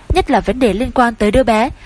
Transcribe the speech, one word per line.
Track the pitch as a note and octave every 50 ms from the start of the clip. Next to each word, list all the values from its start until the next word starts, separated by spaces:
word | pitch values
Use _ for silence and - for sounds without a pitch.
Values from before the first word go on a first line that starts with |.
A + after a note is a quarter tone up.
| - -
Nhất | - F4+ F#4 -
là | C4 G3
vấn | - - G#3 B3+
đề | C4 G#3+
liên | F3+ G#3 C4 B3+
quan | - C4 A#3+ A#3 A3+
tới | - G#3+ G#3
đứa | G3 B3+
bé, | C4 A#3 A3 G#3+ A#3 C#4+ - - -